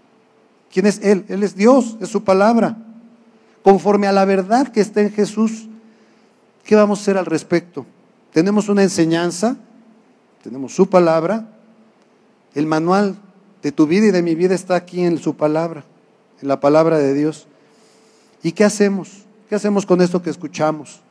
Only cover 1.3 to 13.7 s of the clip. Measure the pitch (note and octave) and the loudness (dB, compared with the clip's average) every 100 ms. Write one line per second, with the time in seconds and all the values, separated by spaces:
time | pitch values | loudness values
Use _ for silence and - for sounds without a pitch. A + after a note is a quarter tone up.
1.3 | F#3+ G3+ F3 G#3+ C4+ A3+ - F3+ G3+ - | -4 -4 2 4 4 2 -6 -8 -4 0
2.3 | F#3+ G#3 A#3 F3 A2+ - - - _ _ | 2 2 2 0 -4 -16 -20 -20 _ _
3.3 | _ _ _ F#3+ G3 F3+ G3+ G3+ G3 G3 | _ _ _ 4 4 4 0 2 2 2
4.3 | G3 F#3 A#3+ C#4 G#3+ F#3+ G#3+ G#3 G#3 G3 | 0 0 0 0 -2 -2 0 -2 0 -4
5.3 | - A3 - - - - _ _ _ _ | -2 -4 -4 -16 -20 -20 _ _ _ _
6.3 | _ _ _ - G#3+ G#3 G3+ - G3 E3+ | _ _ _ 0 2 4 0 -2 -2 -2
7.3 | D#3+ - F3 E3+ C#3+ A#2+ _ _ _ _ | -4 -2 -4 -4 -16 -16 _ _ _ _
8.3 | D#3 F#3 G#3 G3+ G3+ G3 F#3+ E3 E3 F3 | -2 0 0 0 2 0 0 0 0 -2
9.3 | E3+ A3 C#4 - _ _ _ _ _ _ | -2 -4 -4 -14 _ _ _ _ _ _
10.3 | _ - C3 B2+ - F#3+ F#3 E3+ E3 E3 | _ -16 -12 -8 -4 2 2 4 2 -2
11.3 | A3 A3 - _ _ _ _ _ _ _ | -6 -8 -20 _ _ _ _ _ _ _
12.3 | _ _ C#3+ D#3 D#3 E3+ F#3+ G3+ F#3 - | _ _ -6 -2 -2 0 0 0 -4 -18
13.3 | _ _ _ D3 | _ _ _ -4